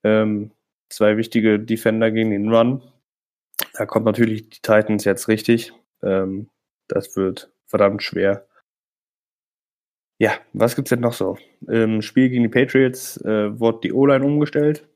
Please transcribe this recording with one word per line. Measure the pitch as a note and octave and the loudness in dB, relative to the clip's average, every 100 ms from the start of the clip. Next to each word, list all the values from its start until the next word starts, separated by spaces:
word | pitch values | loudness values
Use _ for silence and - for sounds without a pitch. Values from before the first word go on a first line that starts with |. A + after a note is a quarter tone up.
Ähm, | G#2+ A2 A2 G#2+ G#2+ _ _ _ _ | 2 2 0 -4 -8 _ _ _ _
zwei | - G#2+ G#2+ | 0 2 2
wichtige | A2+ A2+ A2 G#2 | 0 0 2 0
Defender | A2+ A2 - A2 A2+ | 0 -2 0 0 0
gegen | A2 A2+ | 0 -2
den | G2+ G#2 | -2 2
Run. | A2+ A#2+ C3 - _ _ _ _ _ _ - - | 2 2 0 -8 _ _ _ _ _ _ -12 -12
Da | - G#2+ | -8 -4
kommt | A2 A2 | 0 0
natürlich | A2 A2+ G#2+ - | 2 0 0 -10
die | - | -12
Titans | - G#2+ G#2+ G#2 G2+ | 2 2 2 0 0
jetzt | F#2+ - | -2 -2
richtig. | G#2+ - A#2 - _ _ _ | -2 2 0 0 _ _ _
Ähm, | G2 F#2+ F#2+ F#2+ G#2 _ _ _ _ | -2 -2 -2 -6 -12 _ _ _ _
das | - - - | -6 -4 -2
wird | F#2+ F#2+ - _ _ | -2 -4 -16 _ _
verdammt | G2+ G2+ G2+ | 2 2 2
schwer. | - F2+ G2 G2+ _ _ _ _ _ _ _ _ _ _ _ _ _ _ _ _ _ _ | -6 -2 -2 -2 _ _ _ _ _ _ _ _ _ _ _ _ _ _ _ _ _ _
Ja, | A2 - _ | -2 -2 _
was | - A#2 - | 0 0 0
gibt's | C3 | -2
denn | A#2+ | 0
noch | A#2+ | 0
so? | - F#2+ G2 _ _ - | -2 -6 -6 _ _ -4
Im | A#2 A2 A2 | 0 0 -2
Spiel | - - C3 | 0 2 2
gegen | B2 | 2
die | A#2 | 2
Patriots, | A#2+ C3+ C3+ C3 B2+ - - | 2 2 2 2 0 -14 -10
äh, | - G#2+ G#2 A2+ | -4 -2 -2 0
wurde | A2+ A2+ | -2 -2
die | - | -4
O-Line | C3 C#3 C3+ C#3 | 2 2 2 2
umgestellt. | D3 D3 D#3 D3+ D3+ _ | 0 -2 0 -2 -2 _